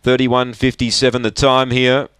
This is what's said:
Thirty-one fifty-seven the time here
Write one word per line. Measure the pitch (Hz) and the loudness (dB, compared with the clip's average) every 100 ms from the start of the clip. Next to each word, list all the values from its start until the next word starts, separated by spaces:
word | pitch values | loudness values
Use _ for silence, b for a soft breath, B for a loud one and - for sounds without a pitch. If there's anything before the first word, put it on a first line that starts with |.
Thirty-one | 123 127 127 127 127 | 0 0 2 0 -2
fifty-seven | 113 131 - 120 104 131 123 | -2 -4 -2 -4 0 0 0
the | 117 | -4
time | - 139 131 131 | 0 0 2 0
here | 123 127 131 - | 0 2 0 -4